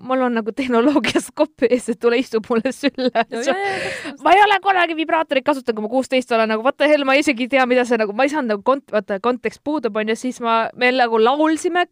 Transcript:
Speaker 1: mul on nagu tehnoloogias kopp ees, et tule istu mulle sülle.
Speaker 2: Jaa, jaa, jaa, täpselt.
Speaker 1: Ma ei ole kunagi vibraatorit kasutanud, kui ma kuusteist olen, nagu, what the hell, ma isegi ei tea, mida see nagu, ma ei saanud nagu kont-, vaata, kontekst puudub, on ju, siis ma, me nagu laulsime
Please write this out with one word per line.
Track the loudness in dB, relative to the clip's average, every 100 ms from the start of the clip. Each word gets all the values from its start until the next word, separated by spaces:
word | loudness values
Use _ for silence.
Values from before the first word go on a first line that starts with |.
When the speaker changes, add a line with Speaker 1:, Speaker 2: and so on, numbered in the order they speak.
Speaker 1:
mul | -4 -2 0
on | -2
nagu | -4
tehnoloogias | -6 0 2 4 2 0 -4 -4
kopp | -2 -2 0
ees, | 0 0 -2
et | -2
tule | 0 0
istu | 0 -4
mulle | 0 -2 -2 -2
sülle. | -4 -2 -2
Speaker 2:
Jaa, | 0 -2
jaa, | -4 -2 -2
jaa, | -4 -4 -6
täpselt. | -8 -12 -2 4
Speaker 1:
Ma | 4
ei |
ole | 4 2
kunagi | 0 0 0 -2
vibraatorit | -2 -2 0 -2 0
kasutanud, | -2 -4 -4
kui | -2
ma |
kuusteist | -4 0 -2 0 0
olen, | 0
nagu, | 0 -2
what | 0
the | 2
hell, | 2 2
ma | 2
isegi | 2 -2 0
ei |
tea, | 0 2
mida | 2 2
see | 0
nagu, | -2
ma | 0 0
ei |
saanud | 0 -2 -2
nagu | 0
kont-, | -2 -2
vaata, | -4 -2 -4
kontekst | -2 -2 -6 -8
puudub, | -6 -4 -2 -4
on | -4
ju, | -4
siis | -6 -6
ma, | -2 0 -2 0
me | 0
nagu | 2 2 2
laulsime | 2 2 0 0 -2 -2 -2